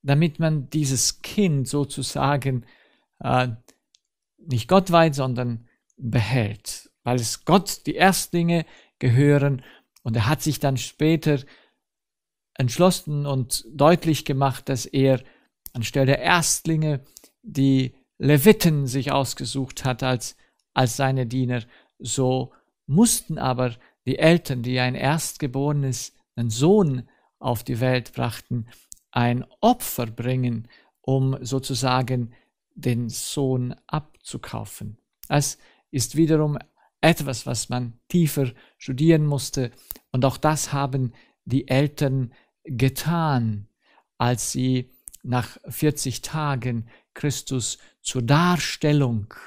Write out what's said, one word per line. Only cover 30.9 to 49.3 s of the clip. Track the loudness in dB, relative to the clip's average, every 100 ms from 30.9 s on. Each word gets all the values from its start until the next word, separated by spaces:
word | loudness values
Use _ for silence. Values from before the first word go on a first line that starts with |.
| _
um | -2 0 0 -2
sozusagen | -4 -6 -4 -4 0 0 0 -2 -4 -10 _ _ _
den | -6 -2 -2 -4
Sohn | -8 -8 -4 -2 0 -4 -8 _
abzukaufen. | -6 -6 _ -14 -14 -10 -10 -10 -12 -14 -16 _ _ -2
Das | -2 -2 -8 _ _ _
ist | -6 -4 0
wiederum | 2 4 2 -4 -10 _ _ _
etwas, | 2 2 -2 -6 -6
was | -8 -6
man | -6 -6 -12 _
tiefer | 0 2 0 -2 -4 _ _
studieren | -10 0 4 4 4
musste. | -2 -4 -6 -6 _ _ -20 _
Und | 0 0
auch | 2
das | 0 0 -4
haben | -4 -2 -2 -4 -8 _ _ -2
die | -2 2
Eltern | 2 2 0 -2 0 -4 _ _ _
getan, | -12 0 0 0 -2 0 0 0 0 -4 -10 _ _ _ _ _
als | -2 0 -4
sie | -2 0 -2 -4 _ -20 -18
nach | -4 -4 -4 -12 -16
vierzig | -2 -2 -2 -6 -8
Tagen | -8 -6 -4 -4 -4 -6 -8 _ _
Christus | -6 -4 -4 -6 -6 -6 -10 -16 _
zur | -8 -4
Darstellung | 2 4 4 0 -2 -2 0 2 2 -2 -6